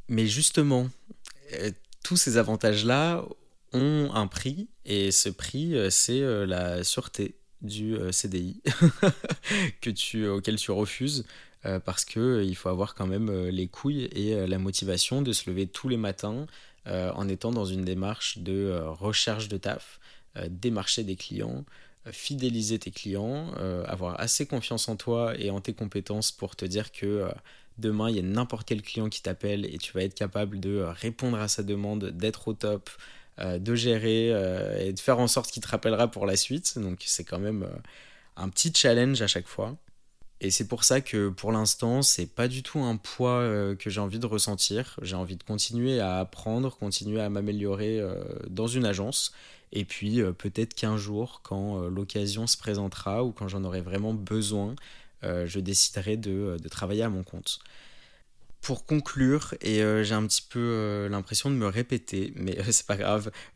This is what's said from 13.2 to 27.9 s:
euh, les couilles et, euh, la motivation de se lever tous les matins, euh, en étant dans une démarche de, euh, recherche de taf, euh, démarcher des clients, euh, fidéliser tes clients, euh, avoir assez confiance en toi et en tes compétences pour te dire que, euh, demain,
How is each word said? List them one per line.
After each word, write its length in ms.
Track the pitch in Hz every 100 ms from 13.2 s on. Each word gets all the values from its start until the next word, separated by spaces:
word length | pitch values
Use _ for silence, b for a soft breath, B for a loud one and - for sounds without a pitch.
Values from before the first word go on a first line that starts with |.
| 110
euh, 240 | 95 90
les 160 | 92 92
couilles 400 | - 139 147 123
et, 240 | - 104
euh, 140 | 107 92
la 100 | 95
motivation 640 | 95 95 98 90 - 131
de 100 | 135
se 160 | 110 -
lever 200 | 92 95
tous 200 | - 131
les 100 | 120
matins, 480 | 107 95 104 117 151 B B B -
euh, 260 | 92 90 -
en 120 | 98
étant 220 | 95 113
dans 160 | 120 98
une 180 | 95
démarche 540 | 92 92 98 107 - 110
de, 140 | 95
euh, 360 | 95 98 87 80
recherche 600 | 80 101 107 - 107 104
de 100 | 98
taf, 420 | 98 - - - B B B -
euh, 100 | 87
démarcher 560 | 90 120 107 92 -
des 120 | 104 92
clients, 500 | - 101 107 135 143 B B B 113
euh, 60 |
fidéliser 640 | 107 - 139 127 117 107 110
tes 140 | 104
clients, 600 | - 104 95 110 143 165 -
euh, 260 | 95 90
avoir 340 | - 92 90 87
assez 280 | 110 - 147
confiance 420 | 131 - 117 -
en 80 | 107
toi 420 | - 117 117 -
et 120 | 101
en 100 | 98
tes 140 | 98
compétences 580 | 110 104 104 - 104 -
pour 240 | - 92 -
te 80 |
dire 260 | 90 98 107
que, 140 | -
euh, 240 | 101 104 90 - B B B -
demain, 320 | 110